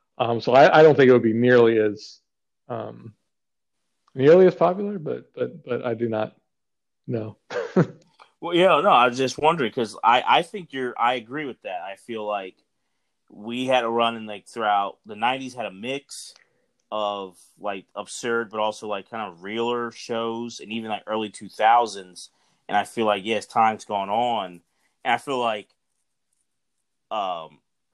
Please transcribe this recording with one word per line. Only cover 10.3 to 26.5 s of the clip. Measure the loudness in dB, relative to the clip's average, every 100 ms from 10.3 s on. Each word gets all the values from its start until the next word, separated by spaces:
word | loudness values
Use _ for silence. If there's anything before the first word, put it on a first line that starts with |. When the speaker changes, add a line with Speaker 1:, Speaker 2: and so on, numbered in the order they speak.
| 2
Speaker 2:
think | 0 -8 -12
you're, | -8 -8 -2
I | -2
agree | -2 -6 -10 -10
with | -12
that. | -12 -10
I | -12 -14
feel | -12 -8 -6
like | -6 -8 -16 _ _ _ _ _ _ _
we | -18 -12 -8
had | 0 0
a | 0
run | 0 -2 -4
in, | -12
like, | -16 -14
throughout | -6 -2 -2 -2 -10 -18
the | -6
nineties | -4 -4 -8
had | -12
a | -12
mix | -12 -10 -10 -12 -20 -20 -20 _ _ _ _ _
of, | -6 -4 -6 -10 -16 _ _
like, | -10 -10 -12
absurd, | -14 -12 -10 -4 -4 -4
but | -4
also, | -4 -6 -10
like, | -10 -10
kind | -12 -12
of | -12
realer | -10 -4 -4 -4 -6
shows, | -10 -8 -6 -6 -8 -10 -14
and | -12
even, | -12 -8
like, | -10 -6
early | -6 -6
two | -10 -16
thousands. | 0 4 4 2 -4 -16 -20 -20 _ _ _ -4
And | -4
I |
feel | -2 -2 0
like, | 0
yes, | -2 -6 -4
time's | 0 0 0 -6
gone | -6 -4
on, | -2 -2 -4 -6 -14 _ _ _ _ -4
and |
I | -4
feel | -4 -4
like, | -2 -4 -10 _ _ _ _ _ _ _ _